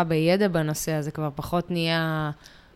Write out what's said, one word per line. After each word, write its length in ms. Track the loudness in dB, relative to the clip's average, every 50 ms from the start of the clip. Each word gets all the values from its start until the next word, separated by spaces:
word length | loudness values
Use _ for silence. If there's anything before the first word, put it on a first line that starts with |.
| 2
בידע 400 | 2 2 4 4 4 4 4 4
בנושא, 440 | 2 2 2 0 0 -2 -2 -2 -2
אז 140 | -2 -2 -2
זה 60 | -4
כבר 180 | -4 -4 -6 -4 -4
פחות 360 | -6 -6 -2 -2 -2 -2 -2
נהיה... 600 | -2 -2 0 0 0 0 0 0 -2 -2 -2 -4 -6 -8 -14 -20 -20 -20 -20 -20 -20